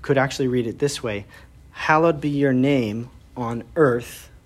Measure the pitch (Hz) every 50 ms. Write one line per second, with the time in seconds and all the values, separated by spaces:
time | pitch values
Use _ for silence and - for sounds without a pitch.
0 | - - 139 131 131 135 - - 139 127 123 123 117 113 98 95 143 143 - -
1 | - 117 104 101 104 - - - - - - - - - - - - - 156 156
2 | 160 170 160 143 139 147 143 139 143 139 131 127 131 139 143 135 117 107 104 113
3 | 120 127 - - - - - - 123 117 117 117 110 - - 165 156 135 120 117
4 | 117 - - - - - - - _